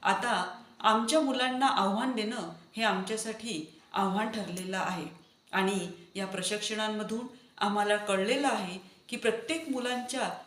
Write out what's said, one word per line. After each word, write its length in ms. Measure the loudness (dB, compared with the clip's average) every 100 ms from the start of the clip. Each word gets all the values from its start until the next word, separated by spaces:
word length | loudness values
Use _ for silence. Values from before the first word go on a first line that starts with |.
आता 600 | 2 2 2 0 -2 -8 -18 0
आमच्या 420 | 4 4 4 4
मुलांना 460 | 4 2 0 2 2
आव्हान 440 | 4 2 2 0
देणं 400 | -2 -2 -4 -6 -10 -14 0
हे 60 |
आमच्यासाठी 920 | 2 2 0 -4 -4 -6 -6 -6 -8 -14 -6
आव्हान 380 | 0 2 2 0
ठरलेलं 460 | -2 -6 -6 -4 -2
आहे. 280 | -2 -4 -6 -12 -20 _ _
आणि 360 | 2 2 2 -2 -10 -12 -6
या 100 | -6
प्रशिक्षणांमधून 1000 | -4 -2 -2 -2 -2 -2 -2 -2 -4 -6 -12 -20 -2
आम्हाला 400 | 0 2 4 2
कळलेलं 500 | 2 2 4 2 2
आहे 320 | 0 -2 -8 -12 -20 -10
की 80 | 0
प्रत्येक 520 | 0 0 -2 -4 -2
मुलांच्या 640 | -2 0 -2 -2 -2 -2 -2